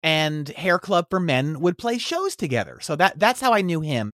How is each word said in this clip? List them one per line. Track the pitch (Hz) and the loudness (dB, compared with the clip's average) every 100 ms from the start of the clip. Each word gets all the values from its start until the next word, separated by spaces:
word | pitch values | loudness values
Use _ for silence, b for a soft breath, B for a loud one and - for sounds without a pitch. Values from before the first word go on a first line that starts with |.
and | 160 156 156 151 143 | 0 2 0 -2 -6
Hair | - 180 175 | -4 0 0
Club | - 180 170 | 2 0 2
for | 190 | 0
Men | 170 131 143 151 | 2 2 0 0
would | 175 180 | 0 0
play | 233 240 | -2 -4
shows | - 339 392 - | -2 -2 -2 -4
together. | 151 120 85 60 | -2 -2 -4 -8
So | - | -6
that, | 151 190 - | 2 2 4
that's | 214 247 | 2 2
how | 262 | 2
I | 220 | 2
knew | 185 165 | 2 -2
him. | 156 123 107 | -2 -2 -4